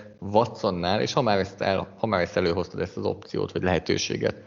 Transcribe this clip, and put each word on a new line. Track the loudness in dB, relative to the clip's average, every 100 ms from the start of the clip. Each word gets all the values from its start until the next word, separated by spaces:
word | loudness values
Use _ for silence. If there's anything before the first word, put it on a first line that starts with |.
| -14 -10
Watsonnál, | 2 2 2 0 -2 0 0 0
és | 2
ha | 2
már | 4 2
ezt | 0 -2
el-, | 0 0 -2 -4
ha | 0
már | 2
ezt | 2 2
előhoztad, | 2 2 -2 -4
ezt | -6 -2
az |
opciót, | -4 -4 -6 -4 -2
vagy | 0
lehetőséget, | 2 2 2 0 0 0 -2 -2